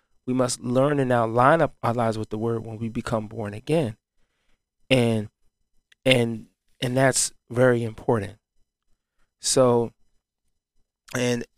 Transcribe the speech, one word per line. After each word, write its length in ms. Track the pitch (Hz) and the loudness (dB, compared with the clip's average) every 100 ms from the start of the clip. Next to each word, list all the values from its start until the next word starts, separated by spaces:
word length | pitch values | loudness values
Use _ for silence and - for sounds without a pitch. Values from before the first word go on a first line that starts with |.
| _ _ - | _ _ -4
we 80 | |
must 260 | 127 123 - | -2 -2 -4
learn 400 | 120 123 139 147 | -2 0 2 2
and 80 | 127 | 0
now 180 | 120 113 | 2 0
line 340 | 113 127 165 | 4 4 4
up 140 | 147 - | 2 -2
our 120 | 117 | -4
lives 240 | 117 113 110 | 0 -2 -2
with 120 | 107 | -6
the 80 | 113 | -6
word 260 | 117 113 | -4 -4
when 140 | 107 110 | -8 -8
we 100 | 113 | -8
become 380 | 110 113 113 107 | -6 -6 -6 -6
born 260 | 110 104 | -8 -10
again. 440 | 104 - 160 123 107 _ _ _ _ _ _ _ _ - | -8 -4 -2 -2 -6 _ _ _ _ _ _ _ _ 0
And, 400 | 131 120 113 107 _ _ _ _ _ _ _ | 2 2 0 -4 _ _ _ _ _ _ _
and, 420 | 131 127 117 113 113 _ _ - | 2 2 0 -4 -12 _ _ -8
and 160 | 127 127 | -4 2
that's 360 | 135 123 - - - | 2 2 -4 -8 -8
very 320 | 117 127 120 | 0 2 2
important. 540 | 117 110 - 117 98 101 _ _ _ _ _ _ _ _ _ _ | -2 -6 -2 -2 -4 -12 _ _ _ _ _ _ _ _ _ _
So, 520 | - - 127 120 113 - _ _ _ _ _ _ _ _ _ _ - 127 | -2 2 4 2 0 -8 _ _ _ _ _ _ _ _ _ _ -10 -4
and, 280 | 123 120 - | -2 -2 -6